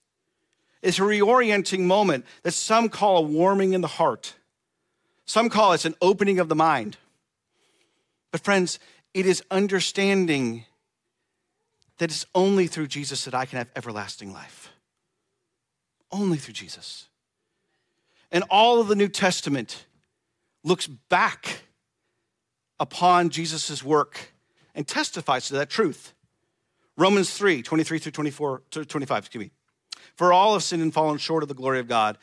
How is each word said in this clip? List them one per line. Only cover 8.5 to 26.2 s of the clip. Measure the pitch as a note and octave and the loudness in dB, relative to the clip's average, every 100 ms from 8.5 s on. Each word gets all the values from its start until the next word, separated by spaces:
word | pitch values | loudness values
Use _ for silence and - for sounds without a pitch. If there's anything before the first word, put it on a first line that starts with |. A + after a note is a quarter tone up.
| G3 F3 - _ _ _ | 2 2 -4 _ _ _
it | F#3 F#3 | -2 0
is | E3+ - | 0 0
understanding | F#3+ G3+ F#3+ - - G3 G3 E3+ C#3+ A#2+ A2+ - _ _ _ _ _ _ _ _ _ _ _ _ - | -2 0 0 -2 -2 2 2 2 0 -2 -6 -14 _ _ _ _ _ _ _ _ _ _ _ _ -6
that | E3 | -4
it's | D3+ - | -4 -2
only | F#3 F#3+ G3 E3+ | 2 2 2 0
through | D#3+ C#3+ | -2 -8
Jesus | C#3+ C3+ C3+ | -8 -8 -8
that | C3+ | -6
I | B2+ | -6
can | C3 C3 | -6 -8
have | A#2+ | -8
everlasting | C3 A#2 G#2+ G2+ - G2 | -10 -10 -10 -10 -14 -16
life. | F#2+ - - - _ _ _ _ _ _ _ _ _ _ _ _ _ - | -18 -20 -20 -20 _ _ _ _ _ _ _ _ _ _ _ _ _ -12
Only | F#3+ G3 D3+ | -4 -2 -2
through | C3 | -4
Jesus. | G#2+ F2 - - - - _ _ _ _ _ _ _ _ _ _ _ - | -16 -16 -18 -18 -20 -20 _ _ _ _ _ _ _ _ _ _ _ -4
And | E3+ - | -4 2
all | G3 A#3 A#3+ | 4 6 4
of | G#3 | 2
the | G#3 | 2
New | G3+ | 0
Testament | - F#3+ - D#3 C#3 G#2+ - - _ _ _ _ _ _ _ | 0 -2 -2 -4 -4 -6 -14 -20 _ _ _ _ _ _ _
looks | D3+ F3+ D#3+ | -4 -4 -4
back | B2+ - F3+ F#3 - - - _ _ _ _ _ _ _ _ _ _ _ - | -12 -2 0 0 -4 -12 -14 _ _ _ _ _ _ _ _ _ _ _ -8
upon | D3 - F3+ F3 E3+ | -8 0 4 4 2
Jesus' | D3+ E3 D#3 - C#3 | -2 -8 -6 -8 -8
work | C3+ D3+ - - - _ _ _ _ | 0 0 0 -8 -20 _ _ _ _
and | - D3 | -12 -6
testifies | D4+ D4 F#3 D3+ B2+ - | -4 -4 -6 -4 -4 -2
to | |
that | C#3 C#3+ | -4 -4
truth. | - F3+ - - _ | -2 -2 -4 -18 _